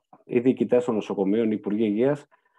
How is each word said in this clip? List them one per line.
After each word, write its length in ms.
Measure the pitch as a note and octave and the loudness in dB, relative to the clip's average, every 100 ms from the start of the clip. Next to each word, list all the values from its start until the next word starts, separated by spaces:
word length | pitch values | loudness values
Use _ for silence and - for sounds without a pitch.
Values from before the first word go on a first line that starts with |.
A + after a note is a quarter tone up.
| _ - | _ -20
οι 160 | - A#2+ | -4 0
διοικητές 440 | B2 A#2+ A2+ B2 | 2 2 2 2
των 100 | B2 | 2
νοσοκομείων, 520 | A2 - G2 F#2+ A2 A2 | -2 -2 -2 0 0 0
οι 60 | G#2+ | -2
υπουργοί 260 | - G#2 | -4 -2
υγείας, 420 | A2 G#2 C3 D3 - _ _ | 0 0 0 -2 -6 _ _